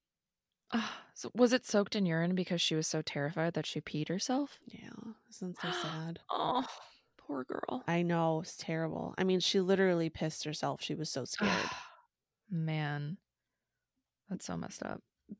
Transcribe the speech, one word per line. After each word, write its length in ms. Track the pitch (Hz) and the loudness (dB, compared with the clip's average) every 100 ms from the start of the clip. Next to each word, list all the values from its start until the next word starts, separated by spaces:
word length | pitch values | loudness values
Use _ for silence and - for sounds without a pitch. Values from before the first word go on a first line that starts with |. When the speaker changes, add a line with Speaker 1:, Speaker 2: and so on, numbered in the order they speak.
| _ _ _ _ _ _ _ | _ _ _ _ _ _ _
Speaker 1:
Ugh. 180 | 233 214 - - | -2 -2 -6 -14
So 160 | - - | -14 -6
was 200 | - 247 | 4 6
it 100 | 247 | 6
soaked 320 | - 208 202 214 | 4 2 2 2
in 80 | |
urine 300 | 185 165 170 | 2 4 2
because 260 | 185 175 170 | 2 0 0
she 140 | - | 2
was 120 | 156 156 | 2 0
so 140 | 160 | 0
terrified 540 | - 147 143 170 165 | -2 -2 -2 0 0
that 100 | 165 | 0
she 160 | 151 156 | -2 -4
peed 280 | - 151 151 | -4 -4 -2
herself? 480 | 185 - 262 285 - - | -2 0 0 -2 -6 -18
Speaker 2:
Yeah. 240 | - - - 226 220 _ | -16 -16 -14 -14 -16 _
Isn't 260 | - 185 180 | -10 -8 -6
so 120 | 170 | -4
Speaker 1:
<gasps> 120 | 180 | -4
Speaker 2:
sad? 380 | 160 160 165 165 - | -4 -4 -6 -8 -4
Speaker 1:
Oh, 360 | - - 247 254 - - - _ - | -2 2 2 0 -6 -16 -20 _ -16
poor 280 | - 285 | -6 -6
girl. 380 | - - - 254 - | -4 -4 -4 -2 2
Speaker 2:
I 140 | 175 | 4
know. 380 | 175 170 165 160 | 4 4 4 2
It's 160 | 175 - | -2 -6
terrible. 560 | - 160 160 - - - | -4 -2 -2 -2 -4 0
I 80 | |
mean, 160 | 190 185 | 4 4
she 200 | - 196 | 4 4
literally 500 | 185 190 190 170 165 | 6 6 6 4 2
pissed 340 | - 160 - | 0 -2 -2
herself. 380 | 151 151 143 139 | -4 -2 -2 -2
She 120 | - | -2
was 140 | 151 156 | -4 -2
so 140 | 139 | -4
scared. 460 | 123 - 202 - - - - - | -4 0 2 2 0 -4 -10 -18
Speaker 1:
<sighs> 460 | _ _ _ _ _ | _ _ _ _ _
Man. 640 | 170 160 156 147 147 147 190 _ _ _ _ _ _ _ _ _ _ - | -2 0 0 -2 -2 -6 -8 _ _ _ _ _ _ _ _ _ _ -8
That's 160 | 190 | -8
so 140 | - 82 | -4 -4
messed 240 | - - | -6 -6
up. 180 | - - - _ - 202 | -6 -8 -12 _ -18 2